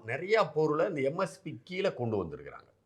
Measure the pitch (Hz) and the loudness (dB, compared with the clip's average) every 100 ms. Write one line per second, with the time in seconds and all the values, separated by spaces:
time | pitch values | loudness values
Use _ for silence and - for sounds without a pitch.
0 | 110 135 185 220 170 156 156 151 202 151 | -6 -4 2 4 4 2 2 4 2 2
1 | 135 170 190 - 165 123 - 185 190 127 | 0 0 -2 -4 -12 -12 -8 -2 -2 0
2 | 120 104 85 73 69 60 - _ | 0 0 -2 -6 -12 -16 -20 _